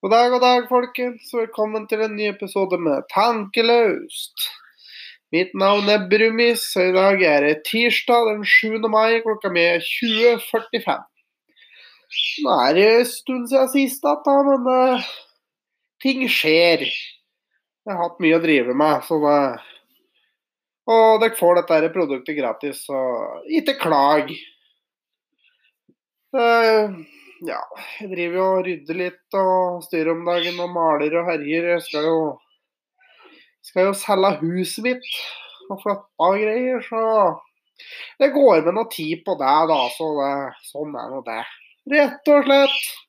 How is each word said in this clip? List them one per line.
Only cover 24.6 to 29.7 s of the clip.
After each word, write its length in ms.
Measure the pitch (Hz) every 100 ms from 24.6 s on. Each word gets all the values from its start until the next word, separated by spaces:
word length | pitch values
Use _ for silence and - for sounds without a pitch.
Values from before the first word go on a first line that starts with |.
| _ _ _ _ _ _ _ _ _ _ _ _ _ _ _ _ _
Eh, 680 | 262 233 233 226 220 214 185 156 _ - -
ja, 140 | 139 - - - - -
jeg 80 | 208
driver 300 | 185 175 180
jo 60 | 190
og 140 | 190
rydder 320 | 185 170 143 165
litt 400 | 180 175 _ 196
og 460 | 190 185 180